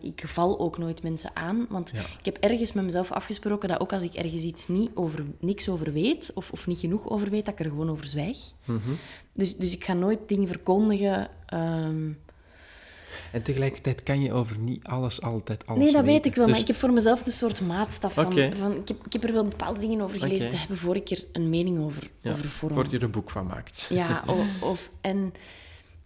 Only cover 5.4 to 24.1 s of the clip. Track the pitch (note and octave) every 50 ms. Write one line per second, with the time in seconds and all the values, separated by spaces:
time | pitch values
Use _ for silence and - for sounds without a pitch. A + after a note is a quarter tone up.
5.4 | - F3+ G3 G3 - G3+ F3+ D#3+ D#3 D#3 D3 D3+ F3+ C4 E4 - - - - F#3+
6.4 | F3+ - - - - F3+ F3 E3 - E3 F#3+ G#3+ - - A3 G#3 G#3 G3+ G3+ G#3+
7.4 | G#3 G#3 G#3 - D#3+ D#3 D3 D3 D#3+ E3 D#3 C#3+ C#3 C#3 C#3+ D3 D3 G3 C#4 -
8.4 | - - - - - B2+ A#2 A2 G2+ B2 C#3+ E3 - - - - - _ - -
9.4 | G3 F3+ - - F#3 F3+ F3+ F3 - - F#3 F3 F#3 G3+ A3 G#3+ - - G#3 G3
10.4 | G3 F3 F3 E3+ - F#3 F#3 G3+ G#3+ G#3+ G#3 G3 G3+ G3 F#3+ G3 G3 - - -
11.4 | - - - E3 E3 E3 E3 D#3+ D#3+ D#3 D#3 D#3 D#3 D#3 D3+ D3+ - - - -
12.4 | - - - - - - - - - - - - - - - - - - - A#2+
13.4 | A2+ D3 C3+ C3 C3+ C3+ - - - C3+ B2+ - - - C#3 C#3 C#3 B2 G#2+ B2
14.4 | A#2 A2+ G#2 G#2 A2+ B2 B2+ - - - B2 C3 B2+ A#2+ - - - A#2 A#2 A2
15.4 | - - G#2+ - - - A3 B3+ C#4+ D4+ C#4+ D4 A#3+ C#4 D4 D#4 D4+ C4 - B3
16.4 | A#3 A3 A3 A3+ A3 - A3+ - - B3 B3 A#3 G#3+ A3+ B3 A#3+ - B3 A#3 -
17.4 | A#3+ A3+ G3+ - F#3+ E3+ E3+ F#3+ G#3+ G#3 - - - F#3+ - D3+ D#3 F3+ F#3 D3+
18.4 | C3+ C#3+ F#3+ G3+ G3 G3+ F#3+ C#3+ G3+ - A3 - - - - A3 A#3 A#3 A3+ A3
19.4 | A3 G3+ - - - F3 A#3 G3+ G#3+ A3 A3+ G#3+ G3+ - G3+ F#3+ - F#3 G3 F#3+
20.4 | A#2 A#2+ C3 - - - G3 E3 E3+ F3 F#3 G3+ F#3+ - F#3 - - - - E3+
21.4 | E3 D#3+ E3 E3+ F3 F#3 F3 D#3+ D3+ D3+ C#3+ D3+ - - - - - - - D3
22.4 | D3 C#3+ - - D3+ D#3+ D3+ B2+ B2+ C#3+ B2+ A#2 B2 A2 G#2 G#2+ G2 - - G2+
23.4 | F#2 F#2 F#2 - - - - - - - F3 F3+ F3 E3